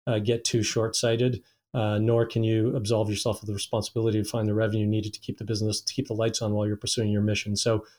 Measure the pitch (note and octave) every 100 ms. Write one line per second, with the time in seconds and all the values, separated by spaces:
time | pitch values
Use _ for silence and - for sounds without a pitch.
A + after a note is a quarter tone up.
0 | B2+ G#2+ G#2 A#2 - A#2 G#2+ A#2 A2 -
1 | A#2 A2+ B2+ A2+ - _ _ A#2+ G#2+ G#2
2 | A2 A#2 A#2 A#2 A2 A2 A#2 C3 G2+ A2
3 | G#2+ G2+ A#2 G2+ G#2 G2 - A2 - A#2
4 | A2+ G#2+ G#2 A#2 G#2+ G#2+ A2 A2 G#2 G#2+
5 | G#2+ - - - G#2+ G#2+ G#2+ G2+ - -
6 | - A2 A2+ - G#2+ G#2+ G#2 G#2 G#2 B2
7 | G#2+ G#2 G#2 G#2 G#2+ G2+ A#2 G#2+ -